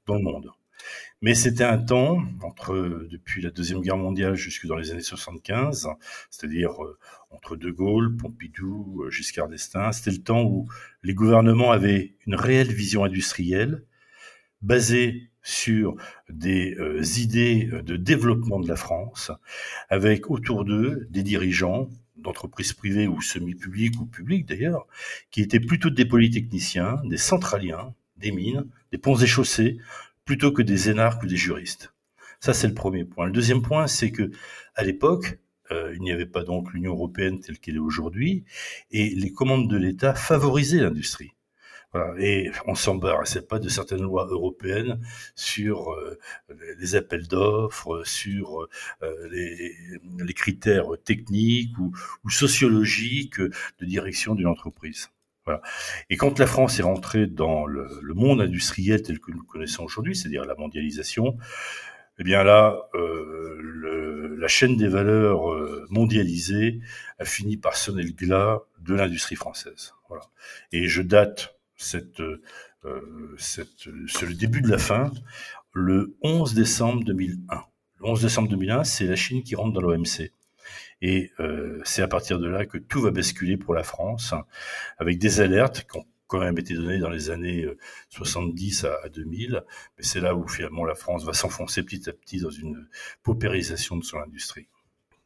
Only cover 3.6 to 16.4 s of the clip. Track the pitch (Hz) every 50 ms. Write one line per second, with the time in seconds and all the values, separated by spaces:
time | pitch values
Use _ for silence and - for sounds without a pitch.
3.6 | 87 87 90 92 87 92 95 95 95 95 98 92 98 95 95 90 - 95 - -
4.6 | - 82 80 82 82 78 82 85 85 - 92 92 - - 87 82 - - 98 117
5.6 | 131 151 143 - - 78 76 - - - - - - - - - - 76 78 85
6.6 | 87 85 - - 78 78 - _ _ - - - _ _ - - - - 82 78
7.6 | 82 90 87 80 95 98 104 110 117 117 117 117 - - - - 85 80 76 -
8.6 | 92 95 101 104 101 95 95 92 69 65 - - - - - - 76 76 80 76
9.6 | - - - 95 101 113 117 117 - 104 92 - - - 113 117 120 110 98 95
10.6 | - - - - - - - _ - 90 98 95 110 110 117 113 117 117 113 117
11.6 | 123 123 117 101 95 101 101 98 95 98 - _ - 107 98 92 - 127 131 131
12.6 | 135 117 110 101 104 98 98 107 101 98 92 95 92 - - - 90 87 92 95
13.6 | 107 135 156 156 - _ _ _ _ _ _ - - - - _ _ _ _ _
14.6 | 101 98 123 123 117 110 117 123 123 120 120 120 - - _ _ - - - -
15.6 | - 117 110 107 107 92 - - - - - - _ - 78 78